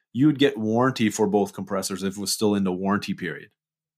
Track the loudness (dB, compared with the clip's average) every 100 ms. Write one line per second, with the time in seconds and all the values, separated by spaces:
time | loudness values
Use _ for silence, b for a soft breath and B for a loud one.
0 | _ 2 2 6 2 2 0 2 2 2
1 | 0 2 2 2 0 -4 -6 -6 -4 -4
2 | -6 -6 -6 0 0 2 0 -2 0 -2
3 | -2 -6 -6 -10 -16 _ _ _ _